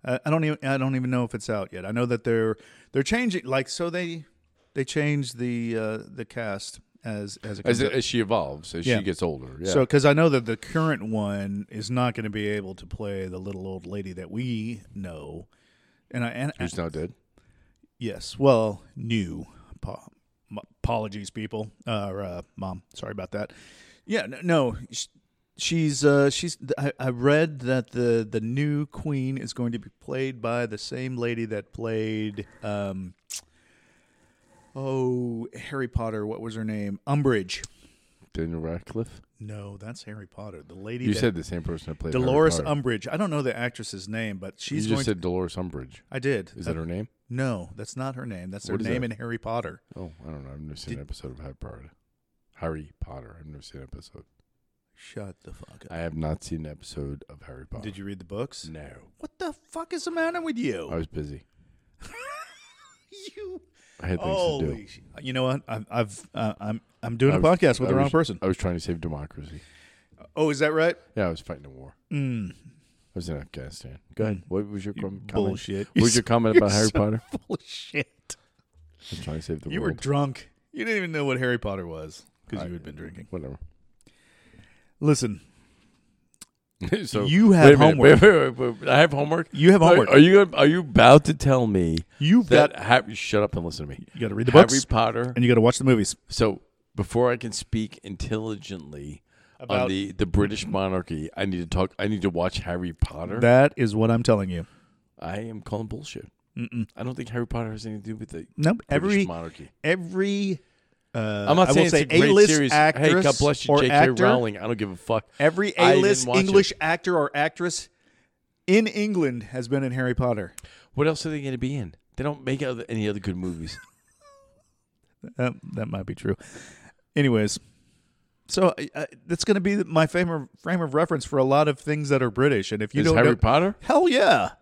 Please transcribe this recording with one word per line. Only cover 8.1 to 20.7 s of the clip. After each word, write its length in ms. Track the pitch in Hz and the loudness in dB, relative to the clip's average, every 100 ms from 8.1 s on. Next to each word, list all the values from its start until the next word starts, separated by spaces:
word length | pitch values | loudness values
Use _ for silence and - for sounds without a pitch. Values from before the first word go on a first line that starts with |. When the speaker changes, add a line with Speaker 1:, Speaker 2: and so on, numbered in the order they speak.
| 120 | -2
Speaker 2:
evolves, 540 | 104 110 71 71 80 85 | 0 0 -2 -8 -10 -6
as 100 | 85 | 0
Speaker 1:
Yeah. 120 | 117 | 0
Speaker 2:
she 40 | |
gets 220 | 98 87 | 0 -2
older. 320 | 87 71 64 65 | -4 -4 -12 -8
Yeah. 120 | 90 | 0
Speaker 1:
So, 120 | 113 | 2
'cause 200 | 127 143 | 4 4
I 80 | 143 | 4
know 160 | 147 165 | 4 4
that 180 | 135 113 | 2 -2
the 100 | 113 | -8
current 460 | - 160 160 131 104 | -4 -2 0 -2 -4
one 580 | 110 101 101 98 101 101 | -4 -4 -4 -6 -8 -10
is 220 | 110 104 | -12 -6
not 240 | 123 123 | -2 -2
gonna 160 | 117 110 | -2 -8
be 160 | 104 104 | -6 -4
able 300 | 104 95 95 | -4 -8 -14
to 100 | 85 | -14
play 400 | - 104 98 92 | -10 -8 -6 -8
the 120 | 92 | -10
little 280 | 95 95 95 | -10 -10 -10
old 200 | 95 87 | -12 -10
lady 260 | 101 95 | -10 -10
that 180 | 90 87 | -12 -12
we 520 | 104 127 113 110 113 - | -8 -6 -6 -8 -12 -14
know. 540 | 107 95 80 76 80 - _ _ _ _ _ _ | -14 -12 -12 -14 -16 -18 _ _ _ _ _ _
And 120 | 123 | -8
I, 40 | 117 | -6
and 240 | 117 139 - | -6 -8 -8
Speaker 2:
Who's 160 | 90 90 | -10 -6
now 120 | 82 | -8
dead? 240 | 78 87 - _ _ _ _ _ _ _ _ | -8 -10 -12 _ _ _ _ _ _ _ _
Speaker 1:
Yes. 400 | 117 - - - | -10 -10 -14 0
Well, 440 | 139 120 110 98 - | 4 4 2 -4 -16
new. 520 | - 113 113 90 85 82 - - - | -14 -4 -2 -2 -8 -14 -20 -20 -16
Apo-, 300 | - - - _ _ _ _ | -14 -14 -18 _ _ _ _
m-, 100 | 104 - | -16 -16